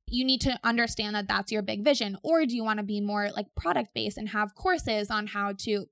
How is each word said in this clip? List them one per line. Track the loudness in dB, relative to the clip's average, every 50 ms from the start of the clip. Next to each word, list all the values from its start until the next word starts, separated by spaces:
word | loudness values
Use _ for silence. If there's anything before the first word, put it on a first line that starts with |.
| _
you | -2 0 0
need | 2 2 2 2
to | 2 0 0 0
understand | 0 2 2 2 2 0 0 -4 -4 -2 -2
that | -2 0
that's | 0 0 0 0 -2
your | -2 -2
big | -2 -2 -4 2
vision. | 4 4 4 4 2 -2 -4 -4
Or | 0 2 4 4 4
do | 2 2
you | 0
wanna | 0 0 0 -2
be | -2 -2 -2 -2
more, | 0 0 0 0 -2 -2 -2
like, | -6 -8 -6 _
product-based | -4 -2 0 0 0 -2 -2 -4 -4 -2 -2 -4 -4
and | -6 -4
have | -2 0 -2 -2 -4
courses | -2 0 0 2 2 0 0 0 0 0 0
on | -2 -2 -2 -2
how | -2 -2 -2 -2 -4 -4
to, | -2 -2 -2 -2 -2 -4